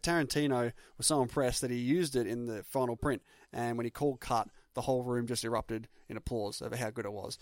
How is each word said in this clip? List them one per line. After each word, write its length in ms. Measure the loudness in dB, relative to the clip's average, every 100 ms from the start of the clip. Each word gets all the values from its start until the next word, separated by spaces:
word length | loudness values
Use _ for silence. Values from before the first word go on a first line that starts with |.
Tarantino 680 | 2 2 2 2 2 2 0 -2 -14 -2
was 80 | 2
so 160 | 4
impressed 380 | 4 2 2 2
that 100 | 0
he 60 | 0
used 380 | 2 2 4 2
it 120 | 0
in 180 | -2 -4
the 160 | -6
final 320 | -4 0 0 0
print, 280 | 0 -2 _ -20 -10
and 220 | -4 -2 0
when 80 | -2
he 40 |
called 280 | 0 0 0
cut, 300 | 0 0 0 -6 _ -6
the 60 |
whole 220 | 0 0
room 220 | 2 0 0
just 180 | -2 0
erupted 420 | -2 -2 -6 -8 -18 -12
in 60 | -8
applause 440 | -4 -2 -2 -4
over 140 | -6 -2
how 140 | -4
good 160 | -4 -6
it 60 |
was. 240 | -6 -8 -10